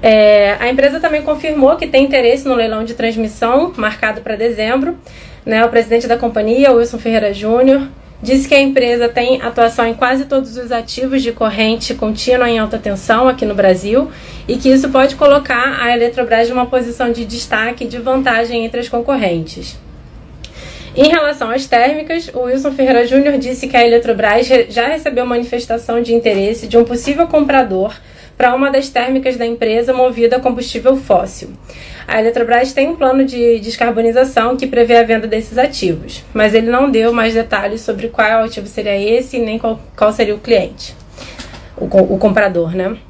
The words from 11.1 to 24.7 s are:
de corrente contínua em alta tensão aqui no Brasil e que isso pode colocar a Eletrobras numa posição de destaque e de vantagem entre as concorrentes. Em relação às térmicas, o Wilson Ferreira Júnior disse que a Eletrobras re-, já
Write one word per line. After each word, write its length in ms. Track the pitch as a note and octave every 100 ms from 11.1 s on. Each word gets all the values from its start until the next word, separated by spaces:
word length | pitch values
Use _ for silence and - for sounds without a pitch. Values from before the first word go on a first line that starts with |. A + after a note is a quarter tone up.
| C4+
de 80 | A#3
corrente 640 | A3+ A3 G3+ A3 A3+ - A#3
contínua 540 | G#3+ G#3+ - B3 B3
em 100 | A3+
alta 180 | G#3+ A3
tensão 500 | G#3+ G3 - A3+ B3+
aqui 180 | B3+ G#3+
no 100 | G3+
Brasil 560 | F#3+ F3+ G3+ A#3+ D#4 - - - -
e 100 | B3+
que 120 | C4
isso 200 | C4+ C4+
pode 260 | C4 C4+ -
colocar 640 | D4 C#4+ C#4 B3 C4 B3
a 100 | A#3+
Eletrobras 580 | A#3+ A#3 A#3 A#3 A3+ A#3
numa 160 | B3+ B3
posição 460 | B3+ A#3 A#3 B3
de 140 | A#3 A3
destaque 600 | A#3 - A3 A3 B3 A#3+
e 20 |
de 100 | B3
vantagem 680 | A#3 C4 C4 A3+ A#3 A#3+
entre 180 | A3+ A#3+
as 80 | A#3
concorrentes. 880 | A#3 A#3+ C4+ G3+ E3+ D#3+ - - - - - - - - - - - - - - -
Em 140 | D4
relação 400 | E4 D4 C#4+ A3+
às 160 | B3 C4+
térmicas, 640 | A#3+ B3 D4+ D#4 E4 E4
o 80 | -
Wilson 300 | B3 C4 C#4
Ferreira 360 | C4+ C4 A#3+ A#3+
Júnior 300 | C4+ C#4+ C#4
disse 300 | B3+ B3+ B3+
que 80 | A#3+
a 100 | A#3
Eletrobras 640 | A#3 A#3 G#3 G#3+ A3 A#3+
re-, 200 | B3+
já 180 | A#3